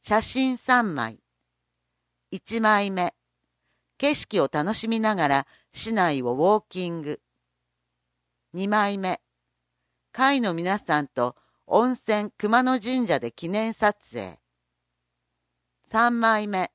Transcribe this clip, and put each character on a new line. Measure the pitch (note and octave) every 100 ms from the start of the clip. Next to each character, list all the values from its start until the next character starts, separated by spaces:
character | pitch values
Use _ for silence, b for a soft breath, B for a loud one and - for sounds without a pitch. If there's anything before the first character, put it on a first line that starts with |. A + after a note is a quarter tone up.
写 | - G#3+
真 | G#3+ C4 C4 B3
三 | - B3 A3+
枚。 | C#3+ A2+ A2 _ _ _ _ _ _ _ _ _ _ _
一 | F#3+ - A3+
枚 | A3 G#3 G3+
目。 | F#3+ F3 _ _ _ _ _ _ _ _ _
景 | C#4+
色 | D4+ - G3
を | C3+
楽 | D3+ E3
し | A3 A3+
み | A3+
な | A3 G3
が | D3
ら | C#3 b b b
市 | - A3+
内 | A3 F3 C#3
を | B2
ウ | B2+
ォ | F3 G#3+
ー | _
キ | F3+ F3
ン | E3+
グ。 | D3 D3+ _ _ _ _ _ _ _ _ _ _ _ _ _
二 | E3+ G3
枚 | G#3 G3+ G3+
目。 | F#3+ E3 _ _ _ _ _ _ _ _ _
会 | - C4+ C#4
の | A3
皆 | E3 F3 F#3+
さ | - D3+
ん | C#3+
と | - B2 - _ _ -
温 | G3 B3
泉 | B3 - G#3 G#3
熊 | _ G#3+ A#3+
野 | B3+ B3+
神 | G#3 B3+ A3
社 | C#3+
で | A#2+
記 | - E3+
念 | G3+ A3
撮 | A3 G#3 - _
影。 | A#2 F#2 - _ _ _ _ _ _ _ _ _ _ _ _ _ _ _
三 | A3 A#3+ A#3
枚 | A3+ A3 G#3
目。 | F#3+ F3+